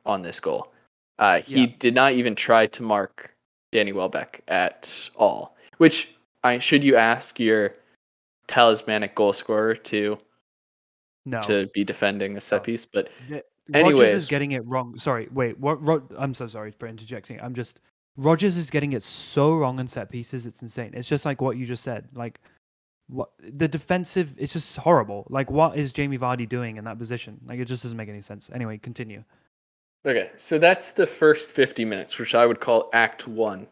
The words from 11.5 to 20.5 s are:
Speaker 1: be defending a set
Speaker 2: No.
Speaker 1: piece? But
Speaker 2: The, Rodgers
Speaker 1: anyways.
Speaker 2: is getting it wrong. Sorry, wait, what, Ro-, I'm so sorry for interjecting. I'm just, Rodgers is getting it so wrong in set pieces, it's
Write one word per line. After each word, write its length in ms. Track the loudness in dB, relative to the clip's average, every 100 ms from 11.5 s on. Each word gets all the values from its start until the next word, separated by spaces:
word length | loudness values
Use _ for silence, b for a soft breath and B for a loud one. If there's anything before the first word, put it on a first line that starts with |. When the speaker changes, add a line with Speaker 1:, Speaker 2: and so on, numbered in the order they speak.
| 0 0
Speaker 1:
be 80 | -4
defending 540 | -4 -2 -2 -2 -6 -6
a 40 |
set 220 | -2 -2
Speaker 2:
No. 20 |
Speaker 1:
piece? 200 | -2 -6
But 280 | -4 -4 -4 -12 -14
Speaker 2:
The, 160 | -14 -14 _ 0
Rodgers 160 | 4
Speaker 1:
anyways. 280 | 6 8 6
Speaker 2:
is 160 | 6 0
getting 240 | -2 -2
it 120 | -4 -4
wrong. 300 | -6 -6 -6
Sorry, 320 | -4 -2 -4
wait, 260 | -2 -2 -2
what, 260 | -2 0
Ro-, 240 | 0 0 -2 -8
I'm 180 | -6
so 120 | -6 -10
sorry 240 | -12 -14
for 160 | -12 -14
interjecting. 540 | -14 -14 -14 -14 -14
I'm 140 | -10
just, 260 | -8 -10 -14 _ _ _ -2
Rodgers 400 | 2 4 2 0
is 140 | -2
getting 220 | -2 -2
it 100 | -4
so 520 | -8 -12 -4 2 2
wrong 260 | 2 -2 -4
in 80 | -8
set 220 | -10 -10
pieces, 360 | -12 -10 -12
it's 160 | -12